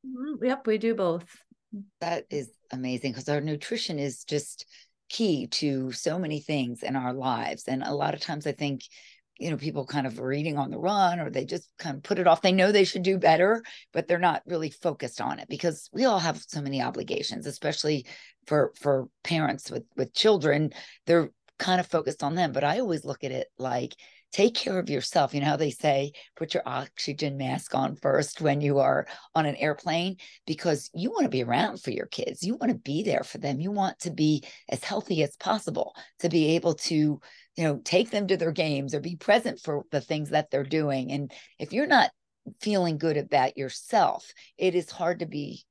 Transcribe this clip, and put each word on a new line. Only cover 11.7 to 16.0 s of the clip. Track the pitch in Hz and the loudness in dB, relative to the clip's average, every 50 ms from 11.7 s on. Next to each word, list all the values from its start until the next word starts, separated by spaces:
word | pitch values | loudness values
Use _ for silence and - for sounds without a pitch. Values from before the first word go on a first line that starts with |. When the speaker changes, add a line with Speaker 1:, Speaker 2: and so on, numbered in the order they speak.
| _ _ | _ _
Speaker 2:
kind | - 170 139 143 | -8 -8 -8 -8
of | - | -4
put | - - 208 | -4 -2 4
it | 180 175 | 6 6
off. | 165 - - | 6 6 6
They | 190 | 4
know | 185 190 180 202 | 6 6 6 6
they | 208 208 190 | 8 6 6
should | 185 - 175 180 | 6 2 0 2
do | 190 190 185 | 2 2 4
better, | - 170 160 160 180 196 226 226 226 - - - - _ | 6 6 6 8 6 4 4 2 0 -10 -18 -20 -20 _
but | _ - 160 - | _ -4 0 2
they're | 175 170 | 2 4
not | 175 175 151 - - | 4 2 2 2 -4
really | - 175 165 160 151 | -4 -4 -2 -2 -4
focused | - - - 175 151 - - 120 - - | -8 -2 -2 -2 -2 -2 -6 -8 -6 -4
on | - - - - | -4 -4 -4 -6
it, | - - | -8 -10
because | - 143 - 175 156 151 - - | -8 -2 -2 -2 -2 -2 -10 -12
we | - 196 | -2 2